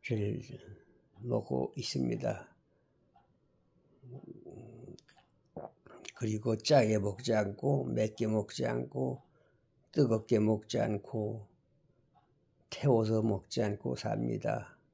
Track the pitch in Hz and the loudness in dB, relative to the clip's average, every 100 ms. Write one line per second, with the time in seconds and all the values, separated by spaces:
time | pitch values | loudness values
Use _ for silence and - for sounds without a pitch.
0 | - 110 101 107 - - - 101 - _ | -2 -2 0 -4 -8 -16 -16 -20 -20 _
1 | _ - 120 113 - 65 - - - - | _ -12 -2 -2 0 -2 -2 -6 -6 -2
2 | - - - 104 - _ _ _ _ _ | -2 -2 -2 -4 -10 _ _ _ _ _
3 | _ _ _ _ _ _ _ _ _ _ | _ _ _ _ _ _ _ _ _ _
4 | 127 127 - - - - 117 113 120 - | -18 -18 -16 -16 -14 -16 -16 -16 -16 -16
5 | _ - _ _ _ - - _ - - | _ -20 _ _ _ -12 -12 _ -20 -18
6 | - - 113 107 110 110 - 143 110 110 | -16 -6 -4 -2 0 -2 6 6 6 4
7 | 101 95 120 110 101 101 139 143 127 117 | 2 -2 2 2 2 -2 0 0 0 0
8 | 107 - 110 110 104 - 123 120 127 131 | 0 0 0 0 -2 -2 -2 -2 -4 -4
9 | 131 127 _ _ _ _ _ _ _ - | -4 -4 _ _ _ _ _ _ _ 2
10 | 131 110 - 110 107 107 - 123 110 104 | 4 4 4 4 4 2 0 0 0 -2
11 | - 110 107 110 104 _ _ _ _ _ | -4 -4 -4 -6 -12 _ _ _ _ _
12 | _ _ _ _ _ _ _ - 143 117 | _ _ _ _ _ _ _ -2 4 6
13 | 110 110 110 101 - - 107 104 - 127 | 6 2 2 0 -2 -2 -2 -2 -4 -4
14 | 110 - - - - 57 - - _ | -4 -2 -2 -2 -2 -4 -6 -20 _